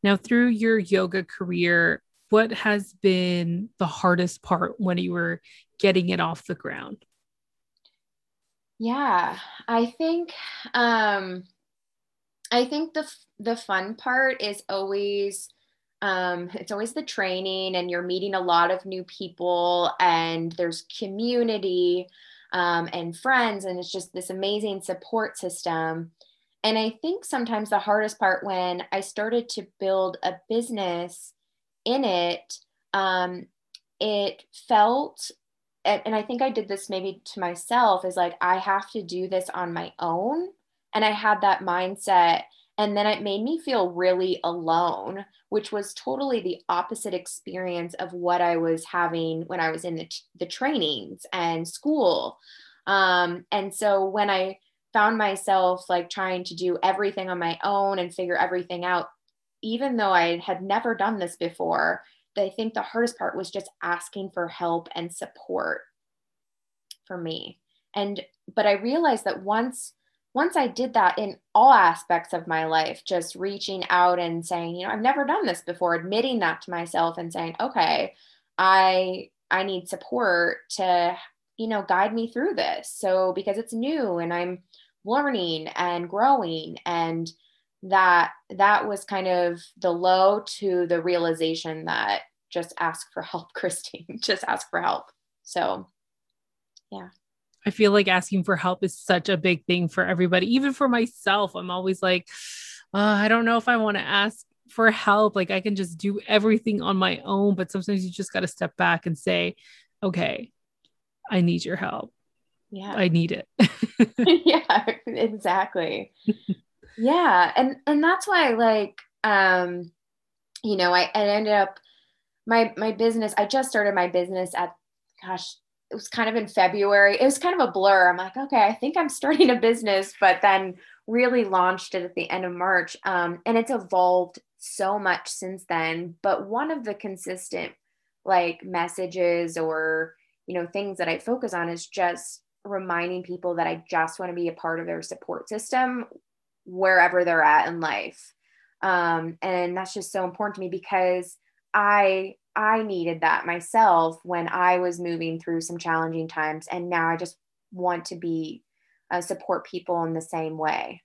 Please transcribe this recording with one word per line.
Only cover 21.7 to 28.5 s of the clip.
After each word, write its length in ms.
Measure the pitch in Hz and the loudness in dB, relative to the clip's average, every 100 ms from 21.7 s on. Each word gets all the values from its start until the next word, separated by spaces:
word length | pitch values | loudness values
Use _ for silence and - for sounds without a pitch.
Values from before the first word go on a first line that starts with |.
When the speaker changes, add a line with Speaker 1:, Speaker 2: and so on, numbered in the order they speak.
| 180 180 180 180 _ - - _ | 2 2 2 -2 _ -20 -20 _
Speaker 2:
um, 360 | 185 175 170 170 | -2 0 0 -2
and 240 | 175 170 170 | -6 -8 -6
friends, 480 | 262 262 233 202 | 0 2 2 -2
and 140 | 190 180 | -6 -8
it's 120 | 180 | -8
just 220 | 190 175 | -10 -10
this 180 | 185 180 | -12 -8
amazing 520 | 190 196 208 214 196 | -4 -2 -2 -4 -6
support 560 | - 185 - 226 214 - | -6 -10 -4 -4 -4 -6
system. 720 | 180 175 175 165 160 160 165 _ _ _ _ _ | -10 -8 -4 -2 -2 -4 -8 _ _ _ _ _
And 160 | 220 220 | 0 0
I 200 | 220 220 | -2 -4
think 220 | 311 370 | -6 -6
sometimes 460 | - 269 233 220 214 | -4 -4 -2 -4 0
the 80 | 202 | 0
hardest 400 | 196 208 214 - | 2 0 0 0
part 260 | 196 185 | 0 0
when 380 | 202 | -2